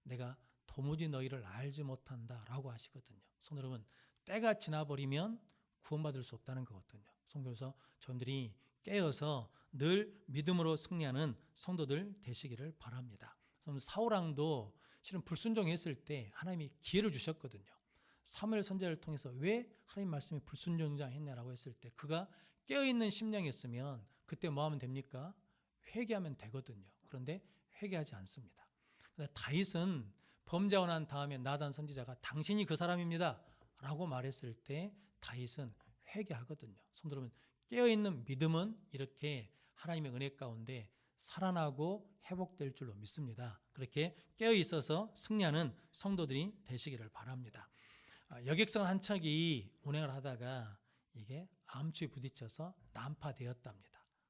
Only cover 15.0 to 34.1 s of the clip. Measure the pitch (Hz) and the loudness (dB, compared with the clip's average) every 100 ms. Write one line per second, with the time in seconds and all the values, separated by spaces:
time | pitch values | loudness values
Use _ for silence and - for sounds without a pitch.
15 | - 185 - 165 226 220 170 170 170 135 | -8 -6 -4 -2 2 4 4 2 0 -4
16 | - 147 104 - 170 180 143 - - 185 | -4 -6 -6 -8 -4 -4 -4 -8 2 6
17 | 214 131 156 160 131 104 - - _ _ | 6 4 -2 -4 -8 -12 -18 -20 _ _
18 | _ _ - - 214 220 196 190 185 160 | _ _ -16 -4 2 2 2 0 0 0
19 | - 147 135 123 165 226 240 - - - | -2 -6 -6 -2 2 2 0 -12 -12 -4
20 | 190 147 - 151 - 143 - 170 156 143 | -2 -2 -2 -6 -6 -6 0 2 2 0
21 | 139 135 147 123 120 123 135 - 120 - | -2 -4 -6 -6 -8 -8 -10 -12 -16 -12
22 | 147 165 196 - - _ - 277 269 240 | -2 -2 -2 -10 -20 _ -2 2 4 6
23 | 220 190 220 208 160 123 127 120 143 123 | 4 2 0 0 0 -2 -4 -4 -4 -6
24 | 98 _ - 160 170 143 156 143 127 131 | -10 _ -10 -2 0 2 2 0 -2 -4
25 | - 127 160 - _ _ _ _ - 220 | -6 -8 -10 -12 _ _ _ _ -8 -4
26 | 233 208 170 135 107 131 127 107 95 _ | 0 0 -2 -6 -8 -8 -10 -14 -18 _
27 | - 131 127 185 - _ _ - 208 180 | -14 -8 -6 -6 -8 _ _ -8 -2 -2
28 | 147 101 95 - 123 - - _ _ _ | -2 -6 -10 -12 -16 -20 -20 _ _ _
29 | - - 143 - - 151 190 170 185 160 | -16 -8 -8 -6 0 2 2 2 2 0
30 | 101 - _ _ - 170 202 196 175 165 | -4 -12 _ _ -2 2 6 6 6 2
31 | 156 143 143 135 127 143 147 139 151 139 | 0 -2 -2 -2 0 0 0 -4 -6 -8
32 | 123 127 - 147 151 208 185 156 175 175 | -8 -8 -6 -2 2 2 4 2 2 2
33 | 170 165 170 117 - - - - 139 151 | 2 2 2 2 -6 -20 -20 -10 -4 -2
34 | 175 | -2